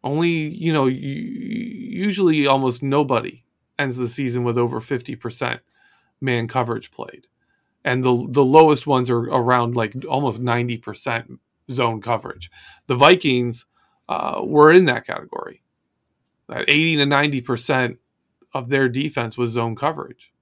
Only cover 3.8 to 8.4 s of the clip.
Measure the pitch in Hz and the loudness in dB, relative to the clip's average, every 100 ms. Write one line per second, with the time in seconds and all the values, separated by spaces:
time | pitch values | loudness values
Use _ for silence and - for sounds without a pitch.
3.8 | 139 123 120 120 135 120 120 120 120 123 | -4 -4 -6 -4 -4 -2 -2 0 0 -2
4.8 | 113 131 120 120 120 - 123 - _ _ | -6 -8 -6 -10 -10 -6 -6 -6 _ _
5.8 | _ _ _ _ 135 120 113 131 117 113 | _ _ _ _ -2 -2 -2 -2 -2 -4
6.8 | - - - - _ _ _ _ _ _ | -10 -16 -16 -16 _ _ _ _ _ _
7.8 | - 127 127 120 123 131 | -4 0 0 0 0 2